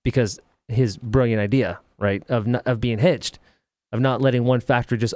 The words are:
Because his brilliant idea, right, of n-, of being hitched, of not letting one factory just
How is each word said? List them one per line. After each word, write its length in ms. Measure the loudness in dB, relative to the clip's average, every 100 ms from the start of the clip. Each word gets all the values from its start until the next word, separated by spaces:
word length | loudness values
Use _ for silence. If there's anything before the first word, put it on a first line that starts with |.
Because 360 | -2 0 0 -4 _ _ -4
his 300 | 0 0 -2
brilliant 440 | -2 0 2 0
idea, 380 | 0 0 0 -6 _ -4
right, 240 | -2 -2 -2
of 160 | -2 0
n-, 140 | -2 -2
of 140 | -2
being 180 | -2 2
hitched, 400 | 2 0 -4 -12 _ _ _ _ _
of 80 | -2
not 180 | 0 2
letting 220 | 2 2
one 160 | 2 2
factory 380 | 2 0 0 -2
just 160 | -2